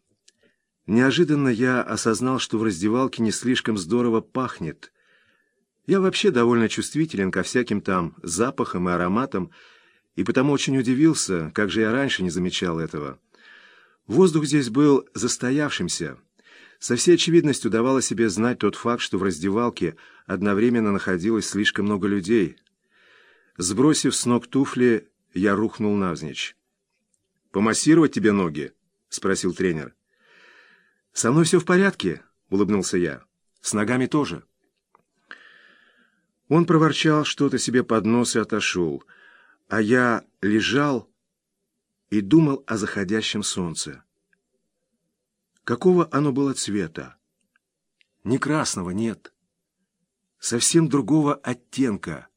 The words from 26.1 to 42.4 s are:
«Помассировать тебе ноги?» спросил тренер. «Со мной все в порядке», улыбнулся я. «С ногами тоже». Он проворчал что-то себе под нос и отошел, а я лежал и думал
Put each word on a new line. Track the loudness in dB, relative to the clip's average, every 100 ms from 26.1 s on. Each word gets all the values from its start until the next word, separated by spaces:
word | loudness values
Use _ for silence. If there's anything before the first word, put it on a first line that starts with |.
| -4 -8 -8 -10 -12 _ _ _ _ _ _ _ _ _
«Помассировать | -2 0 2 4 6 4
тебе | 2 2
ноги?» | 2 0 -4 -10 _ _ _ _
спросил | -6 -4 -2 -2
тренер. | -2 -2 -2 -8 -16 _ _ _ _ -20 _ _ _ _ _ _
«Со | -4 0
мной | 2
все | 4 2
в |
порядке», | 2 2 2 0 -4 -6 -10 _ -4
улыбнулся | 0 2 0 0 -2
я. | -2 -4 _ _ _ _
«С | -6
ногами | -2 0 0 0
тоже». | -2 -2 -6 -14 _ _ _ _ _ _ _ -20 -20 -20 -20 _ _ _ _ _ _ _ _ 0
Он | 2 4
проворчал | 4 4 2 2 2
что-то | 0 0 0 0
себе | 0 0
под | 2 2 2
нос | 2 2 -2
и |
отошел, | -2 -2 -2 -2 -2 -4 -12 _ -20 _ _ _ -6
а | -2
я | 2 2 2 0 -6 _
лежал | 0 0 0 0 0 -2 -6 _ _ _ _ _ _ _ _ _ -4
и | -4
думал | 4 4